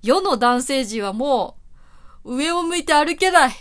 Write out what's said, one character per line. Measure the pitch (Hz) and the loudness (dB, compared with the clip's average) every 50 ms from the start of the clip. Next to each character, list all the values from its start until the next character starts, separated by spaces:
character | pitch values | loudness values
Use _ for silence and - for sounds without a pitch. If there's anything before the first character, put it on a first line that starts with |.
| - | 2
世 | 208 277 381 | 2 2 2
の | 381 392 302 220 | 2 0 0 2
男 | 240 240 247 247 | 2 2 2 0
性 | 254 - 277 269 262 | -2 -2 -2 -2 -2
陣 | 202 220 226 202 | -4 -6 -6 -6
は | 202 190 | -4 -4
も | 220 233 285 269 233 180 - - - - - - - - - - - - - - - - | -4 -2 0 0 0 -2 -4 -8 -18 -20 -20 -20 -20 -20 -20 -20 -20 -20 -20 -20 -20 -14
う、 | - 240 254 | -8 -6 -4
上 | 285 330 | -2 -2
を | 339 349 | -2 -2
向 | 349 339 349 349 | -2 -2 -4 -4
い | 294 | 0
て | - 311 | 2 2
歩 | 294 302 311 339 - | 2 2 2 0 0
け | 370 381 | 0 4
な | 359 339 285 254 | 4 4 4 4
い。 | - - | 0 -6